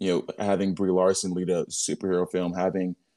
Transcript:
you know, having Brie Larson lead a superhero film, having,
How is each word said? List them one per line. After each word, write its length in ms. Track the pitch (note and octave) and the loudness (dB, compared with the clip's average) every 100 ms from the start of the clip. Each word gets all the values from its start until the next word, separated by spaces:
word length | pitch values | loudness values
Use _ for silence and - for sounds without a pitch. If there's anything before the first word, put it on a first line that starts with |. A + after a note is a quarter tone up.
you 80 | F#2+ | 0
know, 320 | F2 - - | 0 -2 -4
having 300 | G#2 G2 G2 | 0 2 0
Brie 160 | F2+ F#2+ | 0 2
Larson 400 | F#2 F#2 F#2+ F#2+ | 4 4 2 -2
lead 160 | F2+ F2+ | -2 0
a 160 | F2 - | 0 -2
superhero 600 | - - D#2 G2 F2+ F2+ | -4 -4 -2 0 0 0
film, 240 | F#2 F2 | -2 -2
having, 440 | F2+ F#2 F#2+ F2+ F2 _ | 0 0 0 -2 -6 _